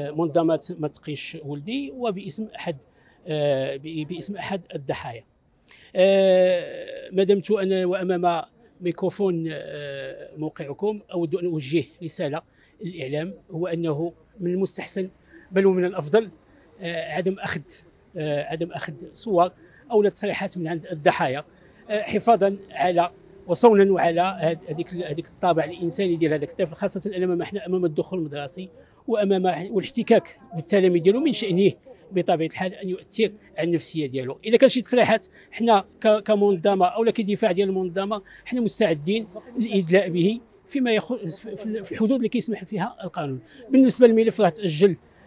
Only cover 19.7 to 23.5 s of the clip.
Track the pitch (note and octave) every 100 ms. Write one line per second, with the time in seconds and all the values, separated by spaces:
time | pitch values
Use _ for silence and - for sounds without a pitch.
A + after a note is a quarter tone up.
19.7 | _ - A3+ G#3 - G#3 - G3 F3+ D#3+
20.7 | E3+ - E3 E3+ - D3+ C3+ - _ _
21.7 | _ - G#3+ - G#3+ - A3 G3 G3 -
22.7 | D3+ F3+ F3 E3+ - - - -